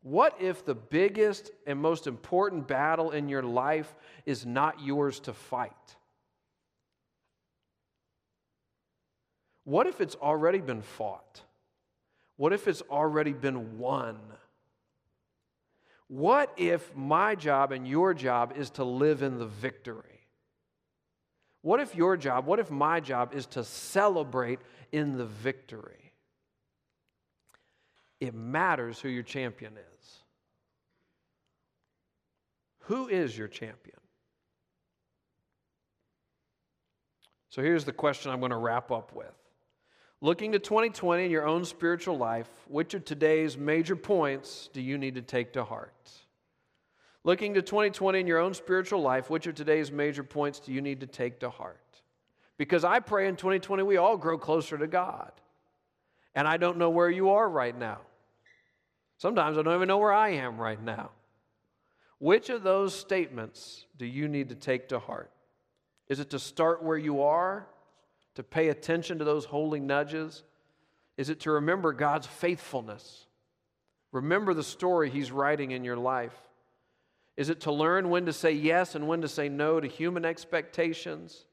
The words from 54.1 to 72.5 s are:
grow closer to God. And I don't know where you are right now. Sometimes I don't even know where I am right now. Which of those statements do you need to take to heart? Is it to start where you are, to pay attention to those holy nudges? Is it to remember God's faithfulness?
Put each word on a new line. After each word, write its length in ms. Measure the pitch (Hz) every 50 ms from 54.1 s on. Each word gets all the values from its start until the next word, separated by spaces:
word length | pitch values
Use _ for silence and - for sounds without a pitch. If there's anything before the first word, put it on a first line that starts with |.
| 226
grow 220 | 190 147 165 165 160
closer 400 | - - 156 165 156 - 156 147
to 100 | 151 160
God. 440 | 165 180 180 190 - - - - - _ _ _ _ _ _ _ _ _ _ _ _ _ _ _ _ _ _ _ _
And 120 | 135 143 151
I 100 | 160 170
don't 200 | 175 175 175 170
know 140 | 170 170
where 180 | 165 170 175 175
you 220 | 170 185 190 190
are 180 | 196 208 226 208
right 280 | 170 147 127 120 120 123
now. 220 | 120 110 104 104 - - _ _ _ _ _ _ _ _ _ _ _ _ _ _ _ _ _ _ _ _ _ _
Sometimes 400 | - - 233 196 160 151 156 156
I 60 | 156
don't 120 | 160 170
even 120 | 180 185 185
know 100 | 196 202
where 160 | 208 214 202
I 160 | 208 214 214
am 280 | 185 143 131 127 117 113
right 240 | 113 110 110 107
now. 300 | 110 117 110 - - - - _ _ _ _ _ _ _ _ _ _ _ _ _ _ _ _ _ _ _ _ _
Which 300 | 139 151 190 226 - -
of 140 | 254 233 196
those 300 | 190 190 196 196 190 185
statements 920 | - - - 196 190 170 135 131 120 110 113 - - - - - - - _ _ 139
do 80 | 127
you 220 | 120 123 135 151 151
need 220 | 147 143 139 127
to 60 | 120
take 340 | - - - 127 127 127 -
to 100 | 135 120
heart? 320 | - - - - - - _ _ _ _ _ _ _ _ _ _ _ _ _ _ _ _
Is 120 | 139 135
it 100 | 147 139
to 80 | - 135
start 440 | - - - - 165 160 170 170 170
where 140 | 160 160 156
you 240 | 151 151 147 139
are, 460 | 139 147 151 170 180 185 196 208 202 - - _ _ _ _ _ _ _ _ _ _ _ _
to 80 | - 123
pay 240 | _ - 160 160 156
attention 520 | 147 151 - - 160 170 165 - 180 160
to 40 | 151
those 220 | 151 147 151 143
holy 340 | 147 147 147 156 156 151 147
nudges? 640 | 139 139 139 143 147 147 156 160 156 156 - - - _ _ _ _ _ _ _ _ _ _ _ _ _ _ -
Is 120 | 139 139
it 100 | 156 151
to 100 | - 160
remember 420 | 151 151 147 156 180 196 180 160 143
God's 340 | 120 147 147 143 156 131 -
faithfulness? 1000 | - - - 175